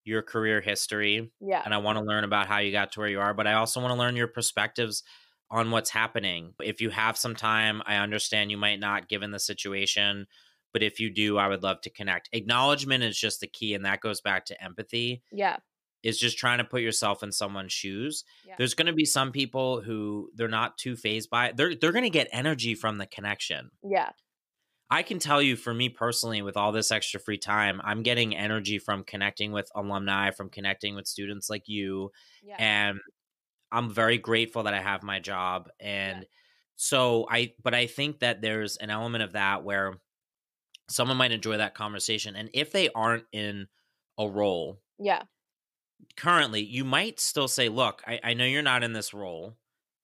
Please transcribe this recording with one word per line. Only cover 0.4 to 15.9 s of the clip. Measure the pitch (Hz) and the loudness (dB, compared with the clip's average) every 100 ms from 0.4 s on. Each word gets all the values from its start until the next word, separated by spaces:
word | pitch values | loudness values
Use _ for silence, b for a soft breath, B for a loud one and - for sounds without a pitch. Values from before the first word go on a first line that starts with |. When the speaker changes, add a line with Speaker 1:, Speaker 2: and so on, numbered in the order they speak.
| 110 107 | 2 2
Speaker 1:
history, | 101 98 - 107 104 107 113 - | 2 -2 -2 0 2 0 -2 -10
Speaker 2:
Yeah. | 196 185 | -2 -2
Speaker 1:
and | - | 0
I | 104 | 0
wanna | 104 110 | 2 0
learn | 107 107 104 | 0 0 2
about | 104 98 | 2 2
how | 104 | 0
you | 101 | 2
got | 101 98 | 0 -2
to | - | -2
where | 104 | -2
you | 98 | 0
are, | 101 | 0
but | 104 104 | 2 2
I | |
also | 110 113 127 | 4 2 0
wanna | 123 123 | 0 2
learn | 123 123 | 2 2
your | 120 | 0
perspectives | - 113 - 110 - 113 104 b b b b - | 0 -2 0 -2 0 -2 -4 b b b b -4
on | 113 113 | 0 2
what's | 113 110 | 2 2
happening. | 110 113 117 101 87 85 - | 0 0 0 -2 -4 -8 -8
If | 107 104 | -6 -2
you | 113 | -2
have | 101 110 113 | 2 0 2
some | 120 110 | -4 -2
time, | 110 110 110 107 101 | 2 4 2 0 0
I | 104 | 0
understand | 104 107 - 107 104 | 2 0 0 0 0
you | 104 | 2
might | 104 101 | 0 2
not, | 101 101 - | 0 -2 -2
given | 107 104 | -6 -4
the | 101 | -4
situation, | - 101 101 98 98 104 101 101 98 b b b b | -4 -4 -4 -2 0 2 2 0 -8 b b b b
but | 110 | 0
if | 107 - | 0 0
you | 110 | -4
do, | 95 107 101 | 0 2 4
I | 98 | 2
would | 98 | 2
love | 95 92 | -2 -4
to | - | -6
connect." | - 98 87 - | -8 -4 -4 -4
Acknowledgement | 117 101 123 139 143 135 131 | -6 0 4 4 2 2 2
is | 117 101 | 0 0
just | 107 - | -2 -2
the | 101 | -8
key, | - 110 | -6 -4
and | 101 98 | -2 -2
that | 98 | -2
goes | 110 101 | -2 -2
back | 101 95 - | 0 -2 -4
to | - | -14
empathy. | 95 90 107 117 120 123 _ | -14 -12 -6 -4 -2 -4 _
Speaker 2:
Yeah. | 202 196 - _ _ _ | -2 -2 -2 _ _ _